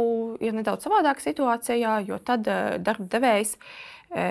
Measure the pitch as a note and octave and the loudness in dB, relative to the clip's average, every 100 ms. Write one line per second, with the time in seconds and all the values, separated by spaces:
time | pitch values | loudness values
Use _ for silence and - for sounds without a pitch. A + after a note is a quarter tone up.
0 | A#3 A3+ A3+ A3 A3 A3 G#3+ G3 - G#4 | 2 0 -2 -4 -4 -2 -2 -2 2 4
1 | D4+ C4+ D4 D4+ B3+ A#3 - A#3+ A3+ G#3+ | 4 2 -2 0 0 0 0 0 2 0
2 | G3+ G3 - B3 G#3+ F#3+ G#3 - F#3 - | -2 -4 0 0 0 0 0 0 0 -2
3 | F#3 A#3 B3+ G3+ A3 - - - - - | -2 2 4 4 0 -6 -14 -20 -20 -20
4 | - F#3 F3+ | -10 -4 -2